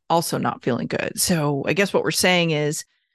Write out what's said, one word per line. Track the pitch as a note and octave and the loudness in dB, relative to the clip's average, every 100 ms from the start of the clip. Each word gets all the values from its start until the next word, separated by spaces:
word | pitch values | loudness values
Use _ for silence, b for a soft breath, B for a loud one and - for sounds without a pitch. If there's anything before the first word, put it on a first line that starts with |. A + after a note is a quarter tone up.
| - | 0
also | E3 E3 - | 0 0 -2
not | C#3+ - | -2 -2
feeling | - A#2+ - | -2 -2 -2
good. | C#3 - - | -4 -4 -2
So | - E3+ D3 C#3 - | 0 2 0 0 0
I | |
guess | D#3+ G3 | 0 0
what | F3 | 0
we're | D#3+ | 0
saying | - F#3+ F3+ E3+ | 0 2 2 2
is | D3+ D3+ D#3+ - _ _ | 0 0 -4 -8 _ _